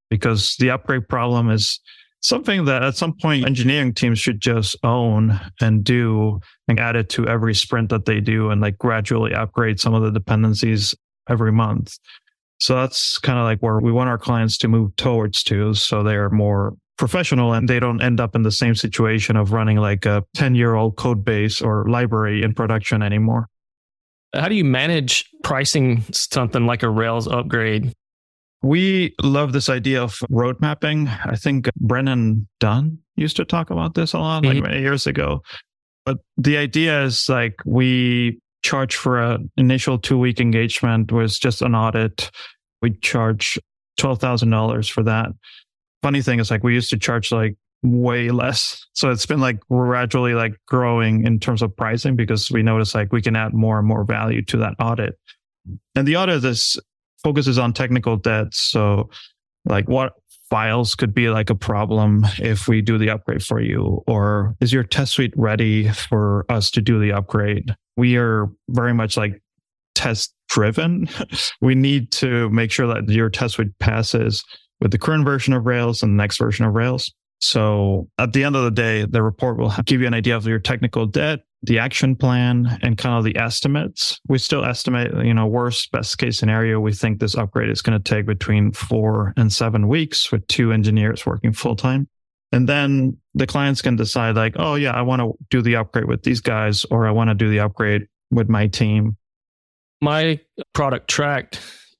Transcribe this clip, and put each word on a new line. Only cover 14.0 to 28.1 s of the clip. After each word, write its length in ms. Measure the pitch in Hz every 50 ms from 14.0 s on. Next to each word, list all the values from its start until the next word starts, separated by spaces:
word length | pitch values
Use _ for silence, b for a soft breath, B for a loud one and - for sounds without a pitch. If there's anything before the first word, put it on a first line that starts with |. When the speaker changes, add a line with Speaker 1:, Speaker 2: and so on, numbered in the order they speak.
| 127 127
Speaker 1:
our 100 | 120 110
clients 380 | - - 123 117 113 110 - -
to 80 | - 117
move 280 | 113 113 113 101 - -
towards 440 | - 131 120 113 107 107 98 - -
to, 280 | - 110 98 104 107 107
so 300 | 104 - - - 107 104
they 120 | 107 107
are 140 | 101 104 101
more 460 | 101 107 104 104 104 98 98 104 - - _ _ _ -
professional 560 | - 120 - 180 175 - - 123 123 117 117
and 140 | 113 123 123
they 120 | 127 123
don't 220 | 123 123 120 117 123
end 160 | 123 120 113
up 160 | 117 110 -
in 80 | 117 110
the 80 | 107
same 240 | 104 - 127 120 113
situation 600 | 110 - 107 - - 113 110 110 110 101 - 117
of 160 | 110 104 95 107
running, 240 | 113 110 110 107 107
like, 280 | 107 101 104 98 -
a 180 | 110 104 104 98 - -
ten-year-old 640 | - 147 131 127 120 120 117 113 110 110 113 104 -
code 280 | - 131 120 104 101
base 340 | 120 110 104 104 107 104 -
or 240 | - 113 107 107 107 110
library 540 | 117 120 123 117 113 110 107 104 104 107 98
in 100 | 110 104
production 480 | - 117 107 113 113 101 - - 107
anymore. 460 | 107 101 101 107 110 113 117 113 113 - _ _ _ _ _ _ _ _ _ _ _ _ _ _ _ _ -
Speaker 2:
How 120 | - 147 180
do 80 | 214
you 80 | 214 175
manage 640 | 139 127 127 139 160 170 160 139 123 - - - - _ - -
pricing 600 | - 143 131 139 - - 156 131 127 120 117 107 -
something 540 | - - - - - 139 127 110 - 127 117 117
like 160 | 120 113 -
a 60 | 117
Rails 380 | 107 110 113 113 117 117 110 -
upgrade? 640 | - 120 120 - - 117 110 110 107 110 110 123 - - _ _